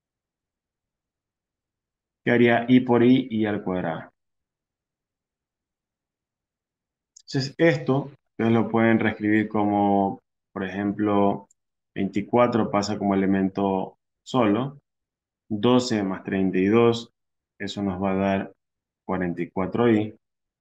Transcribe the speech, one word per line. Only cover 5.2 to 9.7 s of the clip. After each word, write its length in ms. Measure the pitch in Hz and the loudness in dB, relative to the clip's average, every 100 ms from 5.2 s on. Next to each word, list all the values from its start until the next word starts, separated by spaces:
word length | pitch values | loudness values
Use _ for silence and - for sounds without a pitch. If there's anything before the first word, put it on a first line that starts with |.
| _ _ _ _ _ _ _ _ _ _ _ _ _ _ _ _ _ _ _ _ - | _ _ _ _ _ _ _ _ _ _ _ _ _ _ _ _ _ _ _ _ -8
Entonces, 280 | 139 127 - | -6 -6 0
esto 540 | 240 247 - 135 - - _ | 0 2 -2 -4 -4 -14 _
ustedes 200 | - 113 | -4 0
lo 180 | 113 107 | 2 0
pueden 300 | 113 113 113 | 2 2 2
reescribir 480 | 110 101 104 107 107 | 0 -2 0 0 0
como, 720 | 110 104 | -2 -2